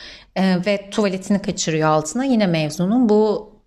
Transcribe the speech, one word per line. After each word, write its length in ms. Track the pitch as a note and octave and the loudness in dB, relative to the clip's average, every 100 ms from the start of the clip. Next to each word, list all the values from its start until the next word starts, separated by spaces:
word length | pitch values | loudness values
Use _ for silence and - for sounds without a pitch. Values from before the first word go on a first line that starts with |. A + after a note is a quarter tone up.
| - - - - | -20 -20 -10 -2
E, 300 | F#3+ F#3 F#3 | 2 2 0
ve 240 | G3+ G3+ | -2 -4
tuvaletini 520 | - G#3 F#3 F#3 G3+ | -2 -2 -2 -2 -2
kaçırıyor 480 | G3+ E3+ - D#3 D#3 | -2 -6 -2 0 2
altına. 340 | D#3 D#3 A#3+ | 2 0 -4
Yine 240 | C#4 A#3 G3 | 0 2 2
mevzunun 600 | E3 D3+ D3+ F3+ A#3+ A#3+ | 0 -2 -2 0 2 4
bu 420 | G#3 G#3+ G3+ - - | 4 4 0 -6 -20